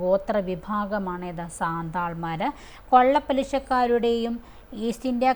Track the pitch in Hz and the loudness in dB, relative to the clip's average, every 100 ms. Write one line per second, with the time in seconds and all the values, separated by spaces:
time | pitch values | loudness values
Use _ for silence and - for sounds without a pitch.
0 | 180 196 214 214 185 180 - 208 202 208 | 2 2 2 -2 -2 -4 -4 -4 -2 -2
1 | 185 180 180 170 170 - 170 165 165 175 | -4 -6 -8 -8 -8 -4 -4 -2 -4 -4
2 | 175 165 165 165 247 - - - - 254 | -4 -4 -4 -2 -4 -4 -12 -20 4 6
3 | 254 285 285 269 269 269 269 254 247 240 | 8 4 2 0 0 -2 0 0 2 2
4 | 233 233 226 233 - - - 208 226 - | 2 0 -2 -6 -10 -20 -16 -6 -4 -2
5 | 262 240 254 | -2 2 2